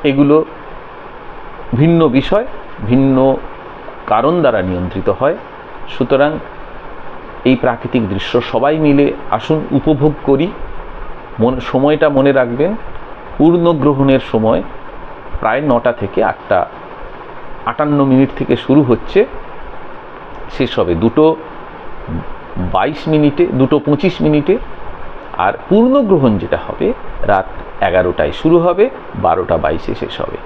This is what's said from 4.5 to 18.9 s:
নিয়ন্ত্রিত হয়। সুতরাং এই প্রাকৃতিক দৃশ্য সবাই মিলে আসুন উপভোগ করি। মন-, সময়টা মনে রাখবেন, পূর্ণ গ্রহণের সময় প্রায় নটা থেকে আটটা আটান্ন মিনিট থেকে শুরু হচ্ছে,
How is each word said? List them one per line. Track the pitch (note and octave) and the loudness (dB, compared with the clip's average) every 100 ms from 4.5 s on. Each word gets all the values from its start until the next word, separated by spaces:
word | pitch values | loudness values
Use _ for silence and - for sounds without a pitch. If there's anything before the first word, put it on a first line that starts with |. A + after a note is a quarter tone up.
| A2 | 2
নিয়ন্ত্রিত | F#2 F2+ F2+ G2 G2 | 0 -2 -4 -2 -2
হয়। | G2 C3+ E3+ - - - - - | 0 0 -2 -8 -16 -16 -14 -10
সুতরাং | - B2 C3+ D3 D#3 - - - - - - - - - - B2+ | -4 0 2 2 0 -10 -14 -14 -14 -14 -12 -12 -12 -14 -2 0
এই | B2+ | 2
প্রাকৃতিক | C3 A#2 A#2+ B2+ G#2+ | 2 -2 -2 -2 0
দৃশ্য | G2 - - | -4 -2 -2
সবাই | A#2+ A#2 C3 D#3 | 0 0 2 2
মিলে | D3+ C#3 C#3+ - - | 4 4 4 0 -4
আসুন | A2 - D#3 D3+ | -4 0 -2 2
উপভোগ | C#3 C#3 D3+ D3 C#3 | 0 2 4 2 0
করি। | - C#3 E3+ - - - - - - - - - | 2 2 2 -4 -8 -8 -10 -10 -10 -10 -12 0
মন-, | A2+ C3 | 0 0
সময়টা | A#2+ C3 C#3 D3+ D#3 | 0 2 4 4 4
মনে | C#3 C#3 | 4 4
রাখবেন, | C3 B2 A#2+ D#3+ A3 - - - - - - | 4 2 2 0 0 -6 -10 -12 -14 -14 2
পূর্ণ | D3+ F3 E3+ | 4 6 4
গ্রহণের | D#3+ C#3 C3+ C#3 C3+ | 4 2 4 4 4
সময় | - A2+ A2 A#2 - - - - - - - - | 2 0 2 2 -2 -10 -12 -14 -14 -14 -8 -2
প্রায় | A2+ A#2+ | 0 0
নটা | D3 A#2+ B2 | 2 2 2
থেকে | A2+ G2+ - | -2 -4 0
আটটা | G#2 - - F#2+ - - - - - - - - - - - | 0 -2 0 0 0 -6 -16 -14 -14 -14 -14 -14 -12 -8 -6
আটান্ন | - D3+ D3 C3+ | -2 0 2 4
মিনিট | C3 C3+ - | 4 2 0
থেকে | C3 B2+ | -2 -2
শুরু | - C#3 | 4 4
হচ্ছে, | C3 | 4